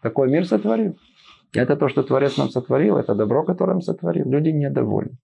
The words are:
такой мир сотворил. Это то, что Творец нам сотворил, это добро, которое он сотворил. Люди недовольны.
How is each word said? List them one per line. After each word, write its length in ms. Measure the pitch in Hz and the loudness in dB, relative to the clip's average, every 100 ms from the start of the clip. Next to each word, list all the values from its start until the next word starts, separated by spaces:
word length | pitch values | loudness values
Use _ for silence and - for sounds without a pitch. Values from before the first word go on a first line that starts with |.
такой 260 | 117 123 131 | -2 0 2
мир 160 | 151 180 | 2 2
сотворил. 520 | 104 202 - 214 - _ _ - - _ - | 0 0 0 -2 -6 _ _ -20 -20 _ -2
Это 200 | 127 143 | 0 2
то, 120 | 139 | 0
что 140 | - | 0
Творец 340 | 135 131 139 139 | 0 2 2 0
нам 120 | 131 | -2
сотворил, 480 | 127 123 127 196 165 | -2 0 2 4 2
это 180 | 113 104 | 0 0
добро, 280 | 107 127 | 2 0
которое 300 | 175 180 185 | 0 -2 0
он 80 | 185 | 0
сотворил. 480 | 175 180 170 165 147 | -2 -4 -2 -2 0
Люди 200 | 139 156 | 0 0
недовольны. 680 | 156 139 135 117 104 - - | 0 -2 -2 0 -2 -4 -12